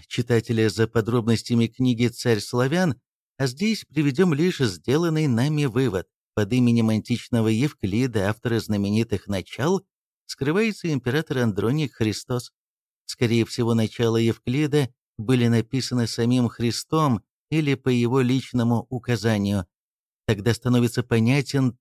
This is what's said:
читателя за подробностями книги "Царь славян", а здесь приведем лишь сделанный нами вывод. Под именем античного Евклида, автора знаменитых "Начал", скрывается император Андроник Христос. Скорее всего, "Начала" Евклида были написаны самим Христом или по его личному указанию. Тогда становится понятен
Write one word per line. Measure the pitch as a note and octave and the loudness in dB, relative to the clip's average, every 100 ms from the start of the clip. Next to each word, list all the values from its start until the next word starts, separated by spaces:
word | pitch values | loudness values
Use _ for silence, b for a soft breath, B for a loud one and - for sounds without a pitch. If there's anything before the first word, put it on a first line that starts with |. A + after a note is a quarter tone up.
| - | -4
читателя | - A#2+ A#2 - A2+ A2 | -6 0 0 0 0 2
за | G2 A2 | 2 0
подробностями | A#2 G#2+ A#2+ A2 A2+ - A#2 A2+ | 0 0 0 0 0 0 0 0
книги | - B2+ A2+ A#2+ | 0 -2 0 -2
"Царь | - B2 G#2 | -2 0 0
славян", | - B2 C3 F3 F3+ - _ _ _ - | 0 -2 0 0 0 -2 _ _ _ -6
а | C3 | -4
здесь | C3+ G#3+ G#3 - | -2 -2 -4 -4
приведем | D#3+ C#3+ B2+ F#3 | -2 0 2 2
лишь | C#3+ F3+ D3+ | 2 0 0
сделанный | A#2 F2 - D3+ E3+ D#3 D3+ | -2 -2 -2 0 0 0 2
нами | A#2 D3 D3+ | 2 0 0
вывод. | C#3 A2+ C3 F#2 - _ _ | 0 0 0 -2 -6 _ _
Под | G#2+ G2+ | -2 0
именем | B2+ A#2+ A#2 A2 | 2 4 4 2
античного | G#2+ - A#2 - A#2+ A2 | 0 -2 -4 -2 0 2
Евклида, | A2 C#3 - G2 A2 C3 A2 F#2+ | 2 -2 -2 -4 -2 0 0 -2
автора | - A#2 A2+ | -2 -2 -2
знаменитых | - G#2 G2+ G#2+ A2+ G2 - | -2 -2 0 -2 -2 -4 -4
"Начал", | G2 - - D3+ F#3+ - _ _ _ - | -6 -6 -4 -2 -2 -4 _ _ _ -16
скрывается | - C#3 F#3+ A3+ G3+ E3+ | -6 -2 0 -2 -4 -4
император | C3+ B2 D3 - C3 | -4 -2 -2 -2 -2
Андроник | A#2 G2 G#2+ D#3 C#3+ | 0 0 0 0 -2
Христос. | - A2 - - B2 - _ _ _ _ _ - | -2 -4 -4 -6 -6 -8 _ _ _ _ _ -12
Скорее | - A#2 A#2 G#2+ | -2 0 2 0
всего, | - A#2 | -2 0
"Начала" | A2+ G#2+ - A#2 A2+ | 0 0 0 0 2
Евклида | A2+ - - C#3 D3+ D3 C3 _ _ - | 0 -2 -4 -2 0 0 -2 _ _ -8
были | G#2+ B2+ A#2 | 0 2 2
написаны | A#2 A2 C3 - B2 A2+ | 2 0 -4 -2 -2 -2
самим | - A#2 B2+ A#2+ | -2 0 0 0
Христом | - A#2 - - D#3+ D3 A2 - _ - | -2 -4 -4 -2 0 2 0 -4 _ -4
или | D#3 C#3+ C3+ | -2 0 0
по | C3 | 0
его | B2 A#2+ C3+ | 2 2 2
личному | B2 C3 - B2 A#2 A2+ - | 2 0 -2 0 2 0 -2
указанию. | B2+ - A2+ A2+ G#2+ G2+ G2+ - _ _ _ _ _ - | -6 -2 0 0 0 0 -2 -4 _ _ _ _ _ -2
Тогда | G#2 A#2 | 0 0
становится | A2 B2 B2 A#2+ - | 0 2 2 2 -2
понятен | - A#2 A2+ C#3 - C#3 B2+ - | 0 2 2 2 0 0 -2 -2